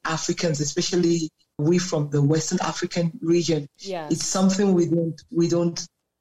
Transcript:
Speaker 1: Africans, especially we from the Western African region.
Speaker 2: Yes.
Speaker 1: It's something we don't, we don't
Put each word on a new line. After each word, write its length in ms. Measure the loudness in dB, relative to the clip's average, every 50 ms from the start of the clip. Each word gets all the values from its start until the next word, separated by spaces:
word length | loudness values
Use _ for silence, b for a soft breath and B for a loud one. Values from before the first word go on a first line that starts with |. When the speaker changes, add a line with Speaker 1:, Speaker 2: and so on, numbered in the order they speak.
| _
Speaker 1:
Africans, 560 | -6 -6 -4 -4 -4 -4 -2 0 -2 0 -2
especially 720 | -4 -4 -2 -4 -4 0 0 2 2 4 2 2 0 -6 _ _ _ _ _ -2
we 200 | 2 2 2 2
from 320 | 2 0 -2 -2 -2 0
the 120 | 2 2
Western 380 | 4 4 4 2 0 -2 -2 -2
African 520 | -2 -2 -4 -4 -6 -4 -2 -2 -2 -2 -4 -4
region. 480 | 0 2 2 2 2 2 0 -2 -2 -6 _ _
Speaker 2:
Yes. 340 | -12 -8 -8 -8 -4 -4
Speaker 1:
It's 140 | -4 -4 -2
something 480 | -4 0 2 2 2 4 4 2 2 4
we 140 | 4 2 2
don't, 340 | 2 0 0 -2 -4 -10 -14 _
we 160 | 0 0 2 2
don't 400 | 2 2 0 0 -2 -4 -12 -14 _ _ _ _ _ _